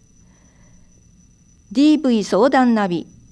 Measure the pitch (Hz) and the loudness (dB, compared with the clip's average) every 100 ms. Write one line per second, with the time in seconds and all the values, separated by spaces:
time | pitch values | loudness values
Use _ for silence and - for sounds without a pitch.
0 | _ _ _ _ _ _ _ - - _ | _ _ _ _ _ _ _ -20 -20 _
1 | _ _ _ _ _ _ _ 202 302 302 | _ _ _ _ _ _ _ 0 2 2
2 | 277 226 185 190 269 269 247 220 196 175 | 0 -2 -2 0 2 2 0 0 -2 -6
3 | - - - | -8 -18 -20